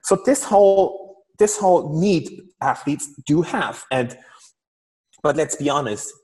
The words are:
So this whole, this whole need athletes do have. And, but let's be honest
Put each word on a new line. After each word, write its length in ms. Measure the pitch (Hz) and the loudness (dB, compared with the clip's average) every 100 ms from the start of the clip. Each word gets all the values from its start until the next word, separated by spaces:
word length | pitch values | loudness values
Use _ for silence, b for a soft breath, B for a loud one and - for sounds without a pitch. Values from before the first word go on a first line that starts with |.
So 180 | - 190 - | 0 0 2
this 160 | 277 | 0
whole, 800 | - 202 202 196 190 - - - _ _ | 2 4 6 6 2 -2 -16 -20 _ _
this 180 | 214 - | 0 2
whole 420 | 196 175 160 151 | 2 2 2 -2
need 440 | 196 175 - - - _ | 0 0 -2 -16 -20 _
athletes 480 | 135 120 - 147 - - 131 | -4 -4 -4 -6 -8 -16 0
do 140 | 151 | 0
have. 420 | 165 220 123 95 - | 0 -4 -6 -8 -6
And, 280 | 131 120 - b b b _ _ _ _ _ _ _ | -4 -4 -8 b b b _ _ _ _ _ _ _
but 140 | 151 143 | -2 0
let's 200 | 151 - | -2 -2
be 140 | 143 | -2
honest 420 | 139 127 104 - - | -2 -2 -6 -10 -18